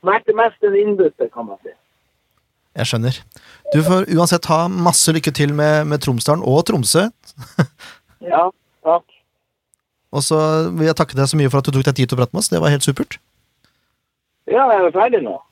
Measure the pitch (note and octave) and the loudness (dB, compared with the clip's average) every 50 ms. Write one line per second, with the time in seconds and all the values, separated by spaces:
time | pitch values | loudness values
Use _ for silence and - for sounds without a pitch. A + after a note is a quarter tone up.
0 | - F#3 G3+ A3+ A3 - G#3+ A3 A#3 A3+ A3 _ G#3+ G#3 G3 G3+ G#3 G#3+ G3+ F#3 | 0 0 -2 0 0 0 0 2 0 0 0 _ -2 0 0 0 0 0 0 0
1 | F3+ D3+ - - B2 A2+ - A#2+ A#2 G#2 G2 _ _ - - _ _ _ _ _ | 0 0 0 -4 -8 -6 -6 -12 -12 -12 -14 _ _ -20 -20 _ _ _ _ _
2 | _ _ _ _ _ _ _ _ _ _ _ _ _ _ _ - A2 - - A2+ | _ _ _ _ _ _ _ _ _ _ _ _ _ _ _ -6 -4 -2 -2 -2
3 | A2+ B2+ C3 - - _ _ - _ - - - _ - - D3+ D#3 E3+ F3+ F#3 | -2 -2 -4 -6 -12 _ _ -20 _ -20 -20 -16 _ 0 0 2 2 4 2 2
4 | G3+ - - D#3+ F3 E3 F3+ E3+ - - D#3+ D#3+ E3+ F3 F#3+ F3+ E3+ F3 D#3+ - | 2 0 2 2 2 2 2 -2 0 0 0 0 0 -2 -2 0 0 2 2 2
5 | - - D#3+ D#3+ - D#3+ C3+ - D3 C#3+ D3 D3 D3+ D3+ D3+ D3+ D3+ D3 D3 C#3+ | 2 2 0 0 -2 -4 -2 0 -2 -2 0 0 2 2 2 2 0 -2 -4 -4
6 | - C#3+ B2+ A2+ - - D3 E3+ - A#2+ C3 D#3 E3 - - D3 B2 - - E3 | -2 -2 -2 -2 0 0 0 0 0 0 2 2 2 0 -2 -2 0 0 0 0
7 | G3 A#3 - _ _ - _ C#3+ B2+ - - - C#3+ - _ _ - - - _ | 0 0 -6 _ _ -20 _ -20 -20 -10 -2 -2 -2 -2 _ _ -20 -20 -20 _
8 | _ _ _ _ - F3 - D#3+ F3 F#3 - _ _ _ _ _ _ D#3+ E3+ E3+ | _ _ _ _ -6 -2 0 0 0 0 -4 _ _ _ _ _ _ 0 0 0
9 | _ _ _ _ _ _ _ _ _ _ _ _ _ _ _ _ _ _ _ _ | _ _ _ _ _ _ _ _ _ _ _ _ _ _ _ _ _ _ _ _
10 | _ _ - C#3+ C#3 - D#3+ D#3 D#3 D#3 D#3 D#3+ D#3+ F3 F3 E3 D#3 D#3+ D#3 - | _ _ -6 -6 -2 -2 0 0 0 0 0 -2 -2 -4 -2 0 0 0 0 0
11 | E3 - - B2+ C#3 C3+ - D#3 C#3+ C3 C3 C#3 C3 - C3+ C3+ C3 D3+ C3 - | -2 -2 0 -2 0 0 2 0 0 2 2 0 0 0 -2 0 0 0 0 0
12 | C3 A#2+ C3+ B2 B2 A#2+ - F3+ G#3+ - F3+ E3 D#3+ D3+ C#3+ C#3 - - C3+ - | 0 0 0 -2 -2 -2 -2 -6 -4 -2 -2 0 2 2 0 0 0 -2 -2 -2
13 | D4 _ - - _ _ _ _ _ _ _ _ _ _ _ _ _ _ _ _ | -6 _ -10 -20 _ _ _ _ _ _ _ _ _ _ _ _ _ _ _ _
14 | _ _ _ _ _ _ _ _ _ - - A#3+ C4+ B3+ A3 G3 F3+ E3+ E3 F#3+ | _ _ _ _ _ _ _ _ _ -2 0 2 4 4 4 4 2 2 2 2
15 | G#3+ B3 B3 G3+ C#3 G#2+ F2+ - - _ | 2 2 2 -2 -2 -4 -10 -12 -14 _